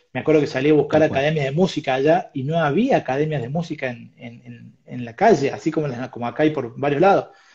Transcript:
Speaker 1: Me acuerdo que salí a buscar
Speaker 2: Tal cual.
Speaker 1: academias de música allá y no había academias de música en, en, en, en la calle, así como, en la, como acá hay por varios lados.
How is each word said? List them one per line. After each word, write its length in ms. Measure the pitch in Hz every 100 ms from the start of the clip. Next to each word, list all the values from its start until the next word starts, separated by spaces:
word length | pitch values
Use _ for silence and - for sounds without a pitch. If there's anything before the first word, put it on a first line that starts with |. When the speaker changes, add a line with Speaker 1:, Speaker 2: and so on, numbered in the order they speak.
| _
Speaker 1:
Me 80 | 139
acuerdo 220 | 151 156
que 40 | 143
salí 220 | 131 143
a 60 |
buscar 260 | 151 147 156
Speaker 2:
Tal 80 | 156
cual. 120 | 135
Speaker 1:
academias 260 | 143 160 135
de 60 |
música 420 | 147 185 - 135
allá 360 | 131 143 170 -
y 80 | 143
no 160 | 131 165
había 400 | 151 147 254 170
academias 420 | - 135 156 147
de 80 | 117
música 400 | 156 170 151 131
en, 240 | 117 117 -
en, 240 | 120 117
en, 320 | 123 120 117 -
en 200 | - 127 117
la 100 | 117
calle, 340 | 214 165 135
así 180 | 123 160
como, 160 | 156 147
en 120 | 120
la, 120 | 127
como 160 | 117 120
acá 160 | 120
hay 80 | 156
por 280 | 151 120 123
varios 220 | 139 139
lados. 280 | 185 175 - - _